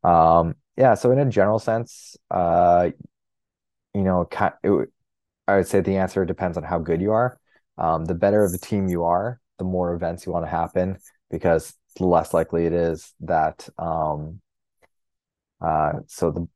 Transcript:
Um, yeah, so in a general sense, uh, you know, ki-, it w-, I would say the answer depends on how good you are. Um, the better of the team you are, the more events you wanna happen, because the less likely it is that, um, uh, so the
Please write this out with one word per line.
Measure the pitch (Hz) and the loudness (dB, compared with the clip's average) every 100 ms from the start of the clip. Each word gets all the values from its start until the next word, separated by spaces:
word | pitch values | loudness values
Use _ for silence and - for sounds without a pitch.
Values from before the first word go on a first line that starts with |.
Um, | 87 85 82 82 82 - _ - | 4 6 6 4 2 -6 _ 2
yeah, | 131 107 | 2 4
so | 123 | 2
in | 131 | 2
a | 139 | 2
general | 104 98 110 | 2 2 2
sense, | - 113 117 - - - _ | 0 -4 -4 -16 -20 -20 _
uh, | 92 85 85 87 87 87 - - _ _ _ _ _ _ _ _ | -2 2 4 6 4 2 -2 -20 _ _ _ _ _ _ _ _
you | 101 | -2
know, | 95 92 87 | 0 0 -2
ki-, | - 101 - | -2 -2 -2
it | 95 | 0
w-, | 87 53 _ _ _ _ _ - | 0 -2 _ _ _ _ _ 0
I | 98 | 0
would | 90 | 2
say | 101 | 0
the | 87 95 | 0 -2
answer | 92 98 87 | -2 -2 -4
depends | 87 90 82 | -4 -4 -6
on | |
how | 80 85 | -6 -6
good | 80 82 | -2 -2
you | 98 | 0
are. | 110 123 - _ _ _ - | 0 0 -4 _ _ _ -4
Um, | 82 80 | -2 -2
the | 82 | -4
better | 85 98 107 | 0 2 4
of | 101 | 2
the | 90 | -2
team | - 104 95 | -4 -2 0
you | 87 85 | 0 0
are, | 87 110 123 _ - | 0 -2 -8 _ -10
the | |
more | 92 92 87 | -6 -2 -2
events | 87 85 87 - | -4 -6 -6 -6
you | |
wanna | 85 82 | -6 -4
happen, | 82 82 87 92 95 _ _ _ | -4 -2 -2 -4 -6 _ _ _
because | 82 92 82 - _ _ - | -4 0 0 -2 _ _ -4
the | 92 | 2
less | 85 80 | 2 2
likely | 82 82 85 85 | -2 -2 -2 -2
it | |
is | 85 82 78 - _ | 0 -2 -4 -12 _
that, | 80 82 78 - - - | -4 0 0 -4 -18 -10
um, | 82 80 78 76 76 92 _ _ _ _ _ _ _ _ _ _ _ _ | -6 -4 -4 -6 -10 -16 _ _ _ _ _ _ _ _ _ _ _ _
uh, | 82 78 76 76 - | -2 0 -2 -4 -12
so | - 82 | -4 -4
the | 80 85 | -4 -10